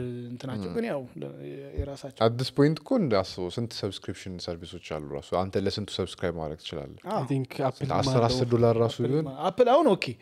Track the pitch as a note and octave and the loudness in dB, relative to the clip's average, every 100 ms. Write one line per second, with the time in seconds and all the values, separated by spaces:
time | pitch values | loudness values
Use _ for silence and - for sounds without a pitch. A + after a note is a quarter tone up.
0 | B2 A#2+ A#2+ A#2+ C3 G#2+ F#2 A3+ A3+ C#3+ | -6 -8 -10 -10 -8 -6 -4 -4 -4 -6
1 | B2 - C#3+ B2+ C#3+ C#3+ C#3 - C#3 C3+ | -8 -12 -12 -10 -12 -12 -10 -6 -6 -8
2 | C#3 - A2+ A#2+ C3 - D3 D#3+ - C4 | -12 2 2 2 -2 4 4 4 0 2
3 | D#3 G2+ F#2 - F2+ A#2+ A2+ - G#2 F#2 | 4 2 2 -4 -4 -4 -6 -4 -6 -6
4 | - F#2+ G2 F2+ - E2+ E2+ F2 - D#2 | -10 -10 -10 -10 -8 -8 -10 -14 -8 -8
5 | C#2+ C#2 - F2+ F#2+ G#2+ F#2+ G2+ G2 - | -6 -8 -2 -2 0 0 0 -2 -6 -6
6 | F#2 - F2+ E2 D#2 D#2 - D#2+ C#2 - | -6 -4 -4 -4 -6 -8 -10 -10 -10 -12
7 | E3+ G#3 C3 C#3 C3 - C3+ - C3+ E2+ | -6 -4 0 -2 -2 -2 -2 -2 -2 0
8 | C3 C3 - B2+ A#2+ A#2+ A#2 A2+ A2+ - | 2 4 4 4 2 6 6 6 2 0
9 | A#2+ C#3+ D3 C3+ D#3+ C#4+ A#3 C#4 D4+ F#3+ | 0 0 -2 -2 -4 4 6 8 6 4
10 | C#3 A2+ | 0 -8